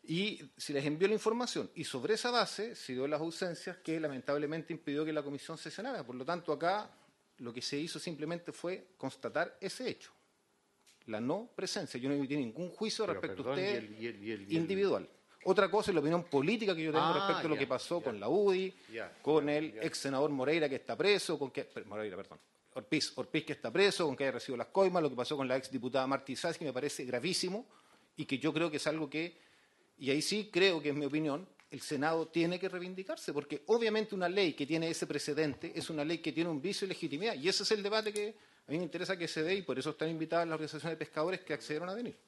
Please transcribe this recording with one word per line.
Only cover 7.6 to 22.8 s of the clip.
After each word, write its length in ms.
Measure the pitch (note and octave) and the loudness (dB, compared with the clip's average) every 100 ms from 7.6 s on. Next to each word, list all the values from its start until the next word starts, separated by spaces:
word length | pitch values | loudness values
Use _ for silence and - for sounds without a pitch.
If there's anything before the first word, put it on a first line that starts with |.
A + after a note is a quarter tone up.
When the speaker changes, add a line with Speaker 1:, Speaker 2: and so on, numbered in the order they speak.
Speaker 1:
se 160 | - C#3+ | -4 -4
hizo 220 | E3 D3+ | -4 -6
simplemente 520 | F3+ D3 D#3 E3+ E3+ | -8 -6 -4 -4 -6
fue 360 | - E3+ F#3+ - _ | -6 -6 -6 -10 _
constatar 600 | C3+ - A#2 C3 F3 - | -8 -6 -4 0 -2 -4
ese 280 | F#3+ - B3 | -8 -4 -6
hecho, 220 | - - _ _ _ _ _ _ _ _ _ - | -6 -12 _ _ _ _ _ _ _ _ _ -8
la 160 | G#2+ | -4
no 280 | A#2+ F3+ A#3+ - | 0 -2 -4 -6
presencia. 420 | F#3 G#3+ D3+ B2+ | -4 -4 -4 -4
Yo 120 | C3 | 0
no 60 | C#3+ | 0
emití 200 | C3+ D3 | 0 0
ningún 340 | A#2+ A#2 F3 | -2 -4 -8
juicio 340 | - G#3+ - G3+ | -4 -4 0 0
Speaker 2:
Pero, 80 | G2 | 0
Speaker 1:
respecto 220 | E3 F#2+ | -4 -4
Speaker 2:
perdón, 160 | A#2+ D3 | -2 0
Speaker 1:
a 20 | |
usted 120 | G3 | 0
Speaker 2:
y 40 | A#2+ | -2
el, 260 | G#2+ G#2+ | -4 -8
y 40 | A2+ | -8
el, 160 | G2+ | -6
y 80 | G#2 | -6
el, 100 | A2 | -6
y 40 | G2 | -2
el 60 | |
Speaker 1:
individual. 560 | D#3+ E3 G3 G3 G#2+ - - _ - F3 | 0 2 2 4 2 -2 -16 _ -4 4
Otra 260 | F#3+ F#3+ | 6 6
cosa 200 | G3+ G#3 | 4 4
es 40 | E3+ | 4
la 60 | |
opinión 240 | C#3+ E3+ E3 | 4 2 4
política 500 | C#3 D3 A3+ G#3 E3 | 2 4 2 2 0
que 80 | |
yo 80 | D#3+ | 2
tengo 140 | D3+ D#3 | 2 4
Speaker 2:
Ah, 80 | |
Speaker 1:
respecto 340 | F3+ G3 F#3+ D#3 | 4 2 2 2
a 20 | |
lo 60 | C3 | 0
Speaker 2:
ya, 40 | |
Speaker 1:
que 80 | B2+ | 2
pasó 320 | B2+ - E3+ | 0 0 -2
Speaker 2:
ya, 40 | C3 | -2
Speaker 1:
con 140 | G#2 | -2
la 80 | G#2 | 2
udi, 460 | A#3+ G3+ F#3 F#3 - - | 4 4 4 0 -6 -12
Speaker 2:
ya, 180 | A2+ F#2 - | -10 -10 -4
Speaker 1:
con 240 | C3+ D3+ C#3+ | 4 4 4
Speaker 2:
ya, 100 | D3 | 0
Speaker 1:
el 180 | D#3 G#2+ | 0 -4
Speaker 2:
ya. 60 | |
Speaker 1:
ex 140 | D#3 - | -6 -4
senador 320 | C#3 C3+ D3+ | -2 2 2
Moreira 380 | C#3 C3+ E3 D3 | 2 2 2 2
que 80 | C3 | 0
está 220 | - A#2 | -4 2
preso, 420 | F#3 G3+ - D3+ | 4 4 2 -2
con 120 | C3+ | -2
que, 120 | - | -4
per-, 220 | B2+ - G2+ | -8 -10 -10
Moreira, 320 | G#2+ G#2+ F2+ | -6 -6 -8
perdón, 220 | F#2+ - _ _ _ | -12 -18 _ _ _
Orpiz, 440 | - | -14